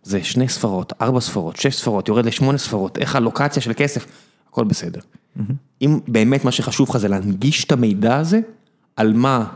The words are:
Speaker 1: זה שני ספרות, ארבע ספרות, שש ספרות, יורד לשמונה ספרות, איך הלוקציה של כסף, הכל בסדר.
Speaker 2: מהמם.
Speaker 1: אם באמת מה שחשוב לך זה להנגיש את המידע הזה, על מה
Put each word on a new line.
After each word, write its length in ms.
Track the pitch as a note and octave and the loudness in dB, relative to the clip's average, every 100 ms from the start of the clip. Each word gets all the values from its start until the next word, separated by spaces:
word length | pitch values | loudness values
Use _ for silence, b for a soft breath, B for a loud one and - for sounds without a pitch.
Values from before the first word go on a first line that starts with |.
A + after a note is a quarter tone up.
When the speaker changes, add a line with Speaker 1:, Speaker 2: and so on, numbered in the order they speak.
Speaker 1:
זה 220 | - G2 | -4 -4
שני 240 | E2 B2+ B2+ | -2 0 0
ספרות, 440 | - A2 F2+ - - | 0 -2 -2 -6 -4
ארבע 200 | A2+ B2+ | 0 0
ספרות, 360 | - G#2 E2 - | -2 -4 -6 -2
שש 180 | C#3 C3+ | -2 -2
ספרות, 320 | - G#2 F#2 | -2 -2 0
יורד 180 | G#2+ A#2 | 0 0
לשמונה 320 | - D#3+ C#3 | 2 0 0
ספרות, 400 | - G#2 F#2+ - | -2 -2 -4 -4
איך 180 | - C3+ | -2 0
הלוקציה 460 | A#2 - C#3+ C#3+ | 0 0 -2 -2
של 100 | C3 A#2+ | -4 -2
כסף, 300 | C#3+ B2+ - b b b b | -2 -2 -10 b b b b
הכל 160 | - | -2
בסדר. 360 | G#2+ - - - - - _ - | 0 -2 -4 -12 -16 -20 _ -10
Speaker 2:
מהמם. 120 | G#2 C#3 _ _ | -6 -6 _ _
Speaker 1:
אם 160 | C#3 D#3 - | 2 2 2
באמת 360 | A2+ A2 C3+ | 2 4 4
מה 80 | C3 | 2
שחשוב 380 | - A#2 - C3+ | 0 -4 0 0
לך 60 | B2 | 2
זה 120 | G2+ | 0
להנגיש 560 | G2 G2 F#2+ C3+ D#3 | 0 -2 0 0 0
את 80 | - | 0
המידע 440 | C3+ A2+ G2+ A2+ C3+ | 2 2 2 2 2
הזה, 240 | D#3+ G#3+ A3 - _ _ _ - | 2 0 0 -12 _ _ _ 0
על 160 | A2 | 2
מה 320 | A2 C3 B2+ G#2+ | 4 4 2 -2